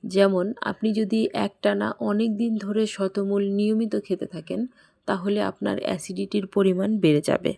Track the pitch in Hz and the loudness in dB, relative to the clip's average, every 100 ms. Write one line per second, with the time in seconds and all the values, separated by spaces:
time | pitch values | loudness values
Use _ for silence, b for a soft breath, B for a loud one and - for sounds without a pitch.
0 | 208 185 196 190 185 - - 190 220 214 | -2 2 4 4 -2 -4 -6 -2 -2 0
1 | 208 220 220 - 202 _ 208 202 214 214 | 0 0 0 0 -4 _ 0 2 -2 -2
2 | 220 208 226 208 233 220 202 208 214 - | -2 0 0 0 -2 -2 -2 0 -2 0
3 | 190 190 196 202 196 202 208 220 226 214 | -2 -2 0 0 0 2 2 2 0 -2
4 | - 185 - 165 156 185 247 b b b | -2 -4 -4 -10 -6 -4 -4 b b b
5 | - 190 190 208 202 - - 98 - 185 | -4 -2 0 0 -2 -2 -4 -2 -2 -4
6 | - 185 196 208 190 - 190 180 196 214 | -6 -6 -2 -2 0 2 2 2 0 2
7 | 175 147 147 143 - | 4 4 2 0 0